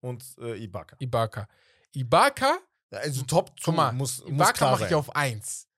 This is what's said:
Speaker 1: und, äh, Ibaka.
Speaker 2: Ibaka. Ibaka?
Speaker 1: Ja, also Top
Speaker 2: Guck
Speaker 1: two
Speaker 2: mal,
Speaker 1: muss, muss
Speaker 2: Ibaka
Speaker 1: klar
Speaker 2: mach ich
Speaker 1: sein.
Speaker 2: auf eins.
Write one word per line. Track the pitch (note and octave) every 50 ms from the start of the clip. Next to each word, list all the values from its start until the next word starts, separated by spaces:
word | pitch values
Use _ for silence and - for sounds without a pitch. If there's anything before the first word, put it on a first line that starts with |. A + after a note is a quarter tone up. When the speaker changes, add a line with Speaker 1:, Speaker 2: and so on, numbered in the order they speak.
Speaker 1:
und, | - B2 B2 A2+ - - - _
äh, | A#2+ A#2 A2+ A2+ A2+
Ibaka. | G#2 F2+ - D#2+ - - _
Speaker 2:
Ibaka. | - B2 A#2 A#2 A2+ A2 - A2 G2+ - _ _ _ _ _ _ _ _
Ibaka? | - C#3+ B2+ A#2 C3+ F3 A#3 C#4+ C#4 - B3+ C4+ D#4+ F#4 - _ _ _ _ _
Speaker 1:
Ja, | - G2
also | B2+ D3+ C3+ C3
Top | C#3 C3 D3+ E3+ E3+ -
Speaker 2:
Guck | _ -
Speaker 1:
two | - -
Speaker 2:
mal, | E3 E3 D3+ B2+
Speaker 1:
muss, | A#2 B2+ C#3 C3 - - -
muss | -
Speaker 2:
Ibaka | C#3 C#3+ E3+ A3 -
Speaker 1:
klar | - D3 C3+
Speaker 2:
mach | B2 A#2
ich | A2 -
Speaker 1:
sein. | E3
Speaker 2:
auf | D3+ C3 - -
eins. | D3 D3 C3 A#2 G#2 - - - - - _ _